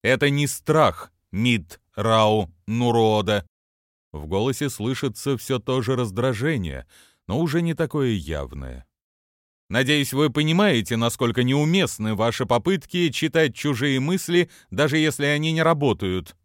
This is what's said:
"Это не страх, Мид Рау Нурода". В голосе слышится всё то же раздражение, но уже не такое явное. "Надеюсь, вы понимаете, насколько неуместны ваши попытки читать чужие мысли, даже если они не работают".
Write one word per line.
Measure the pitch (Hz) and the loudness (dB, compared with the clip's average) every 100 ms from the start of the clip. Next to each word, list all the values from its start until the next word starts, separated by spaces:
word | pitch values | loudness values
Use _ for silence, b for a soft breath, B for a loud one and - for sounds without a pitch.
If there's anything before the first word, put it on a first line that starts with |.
"Это | - 127 143 | 2 2 2
не | 143 143 | 2 0
страх, | - - 156 127 - - _ _ | -4 0 4 4 0 -14 _ _
Мид | 92 120 113 82 - _ - | 0 2 2 -2 -20 _ -4
Рау | 107 110 107 107 90 _ - | 2 4 4 4 0 _ -6
Нурода". | 117 123 117 110 107 101 104 - _ _ _ _ _ _ | -2 2 4 4 2 2 -2 -2 _ _ _ _ _ _
В | 76 76 | -12 -4
голосе | 95 120 127 147 | -2 0 -2 -4
слышится | - 107 131 139 - - 131 | -4 -4 -2 -4 -4 -4 -4
всё | - 131 | -4 -4
то | - 131 | -2 -2
же | 113 127 | 0 -2
раздражение, | 117 95 131 110 139 147 85 67 - b b b - | -2 -2 -2 -2 -2 -2 -4 -8 -14 b b b -6
но | 110 | -2
уже | 165 160 | 0 0
не | 170 | -2
такое | 156 160 151 131 | -2 -2 0 0
явное. | 107 73 76 67 69 65 64 - _ _ _ _ _ _ _ _ | -2 -4 -8 -8 -12 -12 -14 -20 _ _ _ _ _ _ _ _
"Надеюсь, | 110 135 151 139 | 0 2 2 0
вы | 131 151 | 0 0
понимаете, | 135 151 165 208 127 101 113 | 2 2 2 4 2 0 0
насколько | 120 - 120 117 | -2 0 -2 0
неуместны | 123 139 151 185 151 - 107 104 | 2 2 2 2 0 -2 -4 0
ваши | 113 - 120 | 0 0 0
попытки | 120 170 190 - 175 170 | 0 2 -2 -2 -2 -2
читать | - 160 165 151 | 0 -2 2 0
чужие | - 147 120 143 131 | 0 -4 0 0 0
мысли, | 139 185 - 170 165 B B | 0 -2 0 0 0 B B
даже | 180 147 156 | 0 0 2
если | 156 - 143 | 0 0 0
они | 147 156 | 0 0
не | 160 | 2
работают". | 160 160 143 95 95 92 85 - | 2 2 2 0 -2 -4 -6 -20